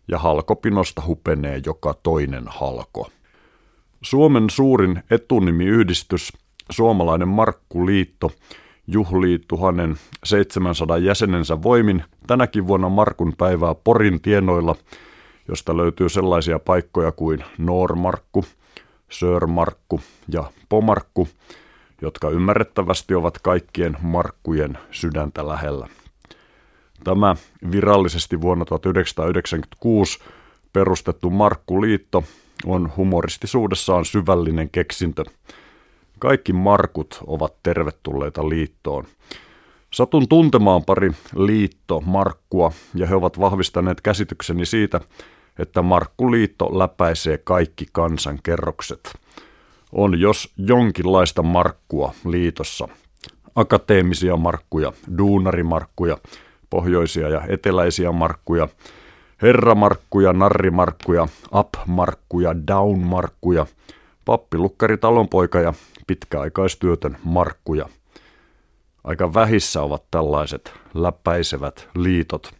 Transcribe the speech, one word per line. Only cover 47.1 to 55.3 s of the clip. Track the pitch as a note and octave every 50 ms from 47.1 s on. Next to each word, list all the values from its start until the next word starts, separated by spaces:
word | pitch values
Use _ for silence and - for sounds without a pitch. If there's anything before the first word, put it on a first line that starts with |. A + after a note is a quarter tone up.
| E2 - - D#2+ D#2 D2+
kaikki | - - F#2 F2+ E2+ - - - D2+ -
kansankerrokset. | - E2+ E2 E2 E2 D2+ - C#2+ D2 C#2+ - - E2 E2 D#2+ D#2+ D2+ - - - - - - - - - _ _ _ - - _ _ _ _ _ _ _ _ _
On | - - G2+ G2 F2 E2+
jos | F#2 G#2 A2 - - - _
jonkinlaista | - F#2+ G#2 B2 B2 A#2+ G#2+ F2+ F2+ E2 F#2 F#2+ F#2 F2+ E2+ - -
markkua | E2 E2 F2 F2+ F2 E2 - _ _ - - C#2+ C#2+ C2+ - - -
liitossa. | F2+ E2+ F2 F2 E2+ D#2 - - - - - - - - _ _ _ _ _ - - - _ _ - _
Akateemisia | A#2+ G#2+ - A2 F#2+ - - G#2 F#2+ F2+ F2+ F2 - F#2 F2+ F2
markkuja, | E2 E2 E2+ E2 D#2+ - _ - D#2 D2+ B1+ - - - - F#2 F2
duunarimarkkuja, | G2+ G2+